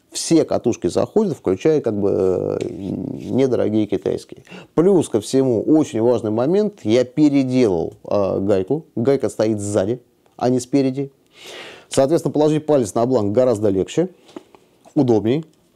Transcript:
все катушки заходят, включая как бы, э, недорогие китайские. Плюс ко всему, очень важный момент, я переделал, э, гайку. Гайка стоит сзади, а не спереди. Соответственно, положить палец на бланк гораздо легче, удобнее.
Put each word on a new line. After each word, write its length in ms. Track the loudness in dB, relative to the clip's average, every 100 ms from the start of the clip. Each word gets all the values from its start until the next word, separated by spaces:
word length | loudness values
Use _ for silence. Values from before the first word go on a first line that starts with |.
| _
все 320 | -10 0 2
катушки 440 | 2 -2 -2 -2 -2
заходят, 500 | -2 0 0 -2 -2
включая 420 | -4 0 0 0
как 180 | 0 -2
бы, 600 | 0 0 0 0 -2 -4
э, 80 | -6
недорогие 1160 | -8 -8 -8 -8 -10 -4 0 0 0 0 0 -2
китайские. 580 | -2 -4 -6 -8 -20 -20 -20 -6 0
Плюс 320 | 4 4 2
ко 140 | -2
всему, 400 | 0 0 2 0
очень 400 | 2 2 2 0
важный 300 | 0 0 0
момент, 500 | -2 0 0 -2 -4
я 220 | 0 2 2
переделал, 880 | 2 2 4 2 2 2 2 -2 -8
э, 360 | -4 -2 0 0
гайку. 460 | 0 0 0 -4 -6 -4
Гайка 320 | 0 0 0
стоит 320 | -2 -2 -2
сзади, 400 | -2 -2 0 -4 -8 _ _ -4
а 140 | 0
не 100 | 0
спереди. 500 | 0 0 0 -2 -8 _ _ -20 -20 -18 -18 -20 -6
Соответственно, 460 | 0 2 0 0
положить 320 | 0 0 0 0
палец 280 | 0 0
на 120 | 0 0
бланк 260 | 0 0
гораздо 380 | 2 2 2 0
легче, 400 | 0 -2 -2 -4 -6 _ -20 -20 -20 _ _ _ 0
удобнее. 500 | 2 2 2 -2 -6 _ _